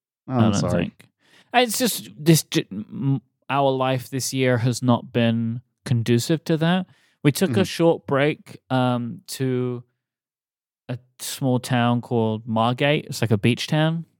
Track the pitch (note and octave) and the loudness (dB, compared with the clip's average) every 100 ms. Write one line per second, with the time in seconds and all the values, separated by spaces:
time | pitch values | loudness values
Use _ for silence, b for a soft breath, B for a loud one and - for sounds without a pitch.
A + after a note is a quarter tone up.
0 | _ _ - C3 A2+ G2+ F2+ F2 - - | _ _ -6 2 2 2 0 -2 -4 -10
1 | _ _ b b b B3 B3 G3 B3 - | _ _ b b b 0 2 0 -2 -2
2 | A#2 - D3+ D#3+ - D#3+ - G2+ G#2 A#2 | -12 -2 4 4 4 -4 -4 -10 -10 -4
3 | C#3 C3+ - _ _ C3+ C#3 C3 C3 C3 | -2 -2 -4 _ _ 0 0 0 -2 -2
4 | B2+ C3+ - C3 B2+ B2 B2 A#2 B2+ A#2 | -4 -8 -6 0 2 2 0 0 0 0
5 | - A#2+ A#2 A2+ A2+ A#2 - _ - A#2+ | 0 0 0 0 -2 -6 -10 _ -2 -2
6 | A2+ A#2+ - D#3+ - D#3+ E3 F#3 F#3 b | 2 0 2 -4 0 0 2 0 -4 b
7 | b b D3+ - F#3 C3 F#3 - E3 B2+ | b b -2 0 0 0 0 2 2 2
8 | - C3+ D3 - - - _ C3 B2+ B2 | -2 0 0 -2 -12 -20 _ 0 0 -2
9 | A#2+ A2+ - - C3 B2+ B2 A#2+ B2 _ | -6 -12 -14 -6 -4 -2 -4 -8 -14 _
10 | _ _ _ _ _ _ _ _ - B2 | _ _ _ _ _ _ _ _ -12 -12
11 | _ _ - - C3+ B2+ - B2 A#2+ A#2+ | _ _ -12 -4 0 0 2 2 4 2
12 | - A#2+ A2 A2 A#2 A2 A2+ B2+ C#3+ D3+ | 0 0 0 -2 -2 0 2 2 0 0
13 | - - A2 G#2+ A#2 A#2+ - D#3 D#3 E3 | -2 -4 0 2 2 0 0 0 0 -2
14 | D#3+ | -8